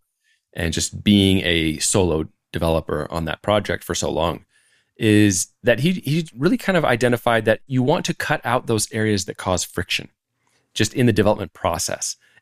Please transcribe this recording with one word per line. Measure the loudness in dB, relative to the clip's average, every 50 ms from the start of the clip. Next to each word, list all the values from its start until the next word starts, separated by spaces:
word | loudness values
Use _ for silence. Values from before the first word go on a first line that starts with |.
| _ _ _ _ _ _ _ _ _ _ _
and | -6 -6 -4 -2
just | -4 -6 -6 -8 -4 2
being | 4 4 6 6 4 4 2 2
a | 2 0 2 0 0 -2 -2
solo | -4 0 2 2 2 2 0 -2 -4 -6 _ _ _ _
developer | -6 -2 0 0 0 0 0 -2 -6 -6 -6 -6
on | -6 -6 -4
that | -4 -6 -6 -2
project | 0 0 0 0 -2 -6 -8 -6
for | -6 -6
so | -4 -4 -4
long, | -2 0 -2 -2 -2 -4 -12 _ _ _ _ _ _ _ _ _ _ _
is | 2 4 6 6 6 4 4 0 -4 -8 _ _
that | 0 2 2 2
he, | 2 0 0
he | -2 -2 -2 -2 -2 -4 -6 -8
really | -4 0 0 0 0
kind | -2 0 0
of | 0 2
identified | 2 0 2 2 0 0 0 0 0 0 2 2
that | 2 0 0 -2 _
you | -2 0 2
want | 2 0 0 0
to | -4 -6
cut | -6 -4 -4 -4 -4 -2
out | -2 -2 -2 -2
those | -2 -2 -2 -2 -4
areas | -4 -2 0 0 0 -2 -2
that | -8 -12 -8
cause | -2 -2 -2 -2 -2
friction | -6 -6 -8 -6 -4 -6 -6 -6 -10 _ _ _ _ _ _ _ _ _ _ _ _ _
just | -2 -2 -2 0
in | 2 2
the | 4 4
development | 4 4 4 2 0 -2 -12 _
process. | -4 -4 -4 -2 -2 -4 -6 -6 -6 -6 -8 -8 _ _ _ _ _